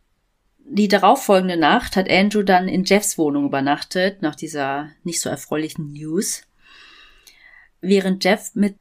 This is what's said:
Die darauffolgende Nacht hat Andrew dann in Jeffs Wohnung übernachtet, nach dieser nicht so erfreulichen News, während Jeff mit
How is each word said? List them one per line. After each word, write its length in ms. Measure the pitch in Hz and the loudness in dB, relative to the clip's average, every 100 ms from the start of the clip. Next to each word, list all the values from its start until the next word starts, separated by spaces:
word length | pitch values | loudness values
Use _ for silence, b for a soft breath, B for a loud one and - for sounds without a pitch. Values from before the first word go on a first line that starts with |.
| _ _ _ _ _ _ - | _ _ _ _ _ _ -6
Die 220 | 196 208 | 0 2
darauffolgende 720 | 196 190 240 - 190 185 170 | 4 4 4 4 2 2 2
Nacht 400 | 151 214 - 196 | 2 2 0 -2
hat 120 | 185 | 2
Andrew 340 | 180 202 208 | 2 2 0
dann 260 | 196 180 185 | 4 2 2
in 160 | 185 180 | -2 2
Jeffs 320 | 196 208 - | 2 0 -2
Wohnung 280 | 151 143 139 | 0 0 0
übernachtet, 760 | 139 139 143 - 185 185 196 | 0 0 -2 -4 -2 -2 -2
nach 140 | 151 147 | -6 -6
dieser 540 | 156 151 135 139 147 _ | -10 -6 -4 -6 -8 _
nicht 160 | 175 170 | -8 -6
so 80 | - | -6
erfreulichen 600 | 139 - 151 156 - 151 | -8 -6 -6 -4 -8 -12
News, 520 | 147 156 165 240 - _ B B B B B B B B B B B B _ | -12 -6 -4 -4 -8 _ B B B B B B B B B B B B _
während 420 | 180 196 190 190 | 2 2 2 0
Jeff 320 | 180 208 - - | 0 0 -2 -2
mit 220 | 208 - | -2 -2